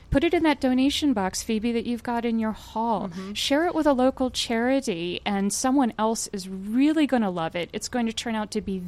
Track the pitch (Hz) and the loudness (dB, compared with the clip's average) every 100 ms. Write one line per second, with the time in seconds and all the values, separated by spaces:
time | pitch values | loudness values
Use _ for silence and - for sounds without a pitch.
0 | - 277 330 349 311 285 262 254 269 - | 0 2 4 4 2 2 2 2 2 2
1 | 294 208 190 - - 220 233 233 226 240 | 2 2 0 -2 -2 -2 0 -2 -2 -4
2 | - 233 233 226 220 208 - 220 233 202 | -4 -2 0 0 -2 -4 -8 -4 -2 -2
3 | 190 175 190 208 - 277 339 320 302 254 | -4 -8 -8 -6 0 2 2 2 4 4
4 | 254 262 254 - - 226 240 269 262 170 | 4 2 -2 -2 -2 0 2 2 0 -2
5 | 175 - - 196 196 - 262 277 240 - | -4 -4 -2 0 0 0 2 4 2 0
6 | 220 226 - 202 185 190 196 233 285 311 | 0 -2 -4 -8 -10 -10 -2 2 4 4
7 | 285 247 208 175 160 175 165 214 - 247 | 2 2 0 -2 -4 -4 -6 -8 -6 -2
8 | 226 220 240 220 214 220 202 190 | -2 -4 -4 -4 -4 -4 -4 -6